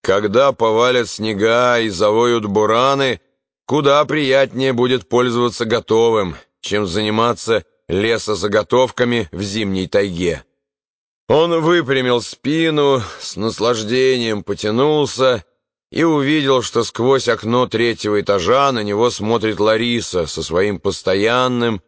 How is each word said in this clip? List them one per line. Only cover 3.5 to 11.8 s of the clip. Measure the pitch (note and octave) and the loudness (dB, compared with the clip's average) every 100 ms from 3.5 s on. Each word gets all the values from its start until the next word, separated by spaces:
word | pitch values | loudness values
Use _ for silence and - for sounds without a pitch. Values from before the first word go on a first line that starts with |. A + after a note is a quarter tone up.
| _ - | _ -4
куда | C#3+ C#3+ C#3+ D3 | 0 4 2 2
приятнее | D3+ C3+ C3+ C3+ A#2+ C3+ | 0 2 2 2 0 -2
будет | A#2+ B2 B2+ - | 0 0 0 0
пользоваться | A#2+ B2 A#2 A#2+ G#2+ A2+ | 0 2 0 -2 -2 -2
готовым, | A2 - A2 A#2 A2 F#2 C#2+ _ _ | -2 0 2 4 2 -2 -8 _ _
чем | - G2+ G2+ | -4 -2 -2
заниматься | F2+ G#2+ G#2+ A#2+ G2+ - G#2+ - _ - | -2 -2 0 0 -2 -2 -2 -2 _ -6
лесозаготовками | F#2 A2 A2+ G#2+ G2+ G#2 G#2 G2+ B2 B2+ - B2 A#2+ F#2+ | -2 0 -2 -2 -4 0 0 2 2 2 0 0 0 -4
в | E2+ | -8
зимней | G2+ G#2 G2+ F#2+ F2+ | -6 -4 -4 -4 -2
тайге. | G2+ G2+ E2+ F2+ C#2+ - _ _ _ _ _ _ _ - | -2 -2 -2 -2 -4 -10 _ _ _ _ _ _ _ 0
Он | C#3 E3+ E3 | 2 2 2
выпрямил | D#3 F3 | 2 0